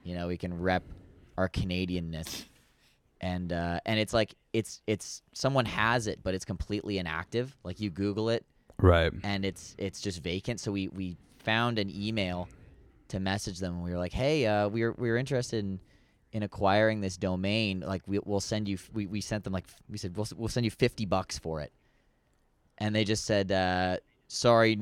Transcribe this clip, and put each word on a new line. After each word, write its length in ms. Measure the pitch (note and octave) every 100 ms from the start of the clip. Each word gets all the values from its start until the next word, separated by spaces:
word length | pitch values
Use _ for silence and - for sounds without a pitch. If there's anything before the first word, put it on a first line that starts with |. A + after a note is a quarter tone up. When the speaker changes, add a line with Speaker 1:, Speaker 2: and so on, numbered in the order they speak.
Speaker 1:
You 100 | F2
know, 140 | F2 F2
we 80 | F2+
can 240 | F2 F2
rep 240 | F#2 F2+ - - - - - -
our 100 | F#2
Canadianness. 960 | - F#2+ F2+ F#2 F2+ E2 D#2+ E2+ - - _ _ _ _ _ _ -
And, 300 | F2+ F2+ F2
uh, 260 | E2+ E2+ E2+ -
and 140 | A2
it's 120 | G#2+
like, 220 | A#2 G#2 - _
it's, 300 | A2+ - - -
it's, 340 | G#2+ - - _
someone 320 | - C3+ C3+
has 440 | G#2+ - A2 B2 G#2+
it, 100 | -
but 100 | F#2
it's 100 | F#2
completely 540 | - F#2 - G#2 - F#2+
inactive. 580 | E2+ D#2+ F2+ A2+ C3 -
Like, 160 | F2+ F2+
you 100 | G#2
Google 400 | E2 G2+ G2+ A2+
it, 140 | A#2 - _ _ -
Speaker 2:
Right. 320 | F#2 E2+ E2 F2+
Speaker 1:
and 220 | G2+ G2
it's, 320 | G2 - - -
it's 220 | G2 -
just 200 | G2+ F2
vacant. 340 | F2 F#2 - G#2+
So 140 | -
we, 160 | G2+ F#2+
we 280 | F#2+ F#2 E2+ - -
found 400 | A2+ A2+ A#2+ A2
an 100 | G2
email 600 | E2+ G#2+ A2 F#2 F2+ F2+ - - - - - -
to 120 | F#2+
message 400 | F#2+ G2+ G#2 F2
them, 140 | F2+ F2
and 80 |
we 80 | F2
were 40 | F2
like, 140 | F2+
"Hey, 320 | - C#3 D#3 G#2+
uh, 220 | G#2 G#2
we're, 220 | A2+ A2+
we're 260 | - A#2+ A#2
interested 460 | C3 C3 - A2+
in, 140 | G2 F#2+ - - _ _ _
in 100 | A2
acquiring 580 | G#2 - G2 G#2 A2 G#2+
this 160 | F#2+ F2+
domain. 680 | F#2+ F#2 G2 A2 G#2+ F#2 D2+
Like, 160 | F#2 -
we, 100 | G2
we'll 160 | G2+ G2
send 260 | - G#2+ G2+
you 80 |
f-," 160 | F#2+ -
we, 140 | A2 F#2+
we 140 | G#2
sent 240 | - G#2+
them, 80 | G2
like, 140 | F#2 -
f-, 80 | - -
we 100 | G#2+
said, 180 | F#2 F2+
"We'll 80 |
s-, 100 | A2
we'll 140 | E2 A2
send 160 | B2
you 80 | A2+
fifty 340 | - A#2+ - F#2+
bucks 320 | F#2+ - -
for 220 | E2 D#2
it." 120 | C2 _ _ _ _ _ _ _ _ _ _ -
And 140 | G#2+
they 120 | G#2+
just 200 | G#2 A2
said, 280 | - G#2 F#2+
uh, 460 | F#2+ F#2 F#2 F#2 F#2 - _ -
"Sorry, 540 | - B2 A#2 A2+ G#2+